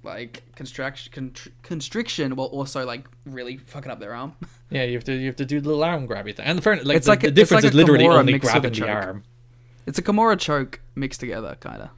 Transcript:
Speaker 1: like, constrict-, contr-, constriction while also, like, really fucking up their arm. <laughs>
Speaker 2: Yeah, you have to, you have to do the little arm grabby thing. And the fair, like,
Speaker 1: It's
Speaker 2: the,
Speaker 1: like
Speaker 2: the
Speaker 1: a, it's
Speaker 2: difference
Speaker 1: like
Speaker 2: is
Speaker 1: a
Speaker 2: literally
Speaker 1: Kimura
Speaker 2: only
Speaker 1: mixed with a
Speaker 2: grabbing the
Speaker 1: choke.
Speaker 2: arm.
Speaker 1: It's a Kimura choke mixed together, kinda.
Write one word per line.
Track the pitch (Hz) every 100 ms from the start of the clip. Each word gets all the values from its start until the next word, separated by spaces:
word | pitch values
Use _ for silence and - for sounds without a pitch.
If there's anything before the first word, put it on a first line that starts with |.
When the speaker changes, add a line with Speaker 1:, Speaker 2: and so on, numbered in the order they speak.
Speaker 1:
like, | 107 95 120 - _ -
constrict-, | 131 - 135 139 -
contr-, | - 131 - - -
constriction | - 165 139 214 233 - 139 131
while | 131
also, | 139 135 139 127
like, | 120 - - -
really | 131 123 131
fucking | 123 143 135
up | 110
their | 104
arm. | 117 135 -
<laughs> | - - -
Speaker 2:
Yeah, | 143 123
you | 120
have |
to, | 117
you | 131 131
have | 123
to | 135
do | 147
the | 143
little | 151
arm | 165 170 127
grabby | 101 101 101
thing. | 139
And | 175
the |
fair, | - 190
like, | 123 160
Speaker 1:
It's | -
Speaker 2:
the, |
Speaker 1:
like | 208
Speaker 2:
the | -
Speaker 1:
a, |
it's | 143
Speaker 2:
difference | 196 -
Speaker 1:
like | 214
Speaker 2:
is | 143
Speaker 1:
a |
Speaker 2:
literally | 160 139 165
Speaker 1:
Kimura | 160
Speaker 2:
only | 127
Speaker 1:
mixed | 135 135 117
with | 123
a |
Speaker 2:
grabbing | 113
the | 117
Speaker 1:
choke. | 104 95
Speaker 2:
arm. | 101 - _ _ _ _ _ -
Speaker 1:
It's | -
a |
Kimura | 190 208 226 190
choke | - 147 135 - - -
mixed | 135 -
together, | 123 95 101 -
kinda. | - - -